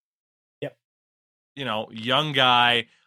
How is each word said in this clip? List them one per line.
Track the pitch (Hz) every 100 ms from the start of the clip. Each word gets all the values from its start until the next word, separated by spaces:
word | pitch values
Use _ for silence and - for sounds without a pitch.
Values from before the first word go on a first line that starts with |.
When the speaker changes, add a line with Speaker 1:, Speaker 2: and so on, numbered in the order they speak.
| _ _ _ _ _ _
Speaker 1:
Yep. | 143 - _ _ _ _ _ _ _ -
Speaker 2:
You |
know, | 131 107 110
young | 113 113 131 151
guy | 135 127 123 120 120 113 _